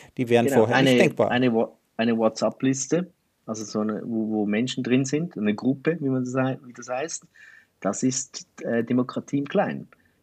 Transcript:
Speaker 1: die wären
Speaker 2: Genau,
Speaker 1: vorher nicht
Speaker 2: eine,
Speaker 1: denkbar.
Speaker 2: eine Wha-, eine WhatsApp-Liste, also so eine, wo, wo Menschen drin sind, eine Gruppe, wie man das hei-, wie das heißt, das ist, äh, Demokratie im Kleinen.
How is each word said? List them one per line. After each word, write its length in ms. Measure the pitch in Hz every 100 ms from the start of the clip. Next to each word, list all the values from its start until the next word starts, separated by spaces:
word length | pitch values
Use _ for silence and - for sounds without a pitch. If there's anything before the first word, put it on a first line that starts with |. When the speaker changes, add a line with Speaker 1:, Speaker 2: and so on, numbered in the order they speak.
| - -
Speaker 1:
die 120 | 120
wären 160 | 120 131
Speaker 2:
Genau, 140 | 131
Speaker 1:
vorher 220 | 110 123
nicht 80 | 135
Speaker 2:
eine, 80 | 123
Speaker 1:
denkbar. 300 | 170 - 104
Speaker 2:
eine 240 | 120 127
Wha-, 180 | 113 - - _ -
eine 180 | 117 113
WhatsApp-Liste, 880 | 110 - 110 - 135 131 - 165 180 _ _ _ -
also 160 | 110
so 180 | 104 110
eine, 200 | 107 107
wo, 240 | - 113 110
wo 160 | 107 104
Menschen 360 | 104 127 131
drin 220 | 120 131
sind, 320 | 139 151 175 -
eine 180 | 107
Gruppe, 440 | 107 123 135 156 160
wie 80 | 139
man 160 | 131
das 100 | 127
hei-, 240 | 131 131 131
wie 80 | 127
das 160 | 120 120
heißt, 360 | 127 160 - - _ - - _ _
das 220 | 95 107
ist, 440 | 131 131 - - - -
äh, 200 | 151 117
Demokratie 560 | 113 123 123 - - 143
im 80 | 143
Kleinen. 400 | 196 165 - - _ _ _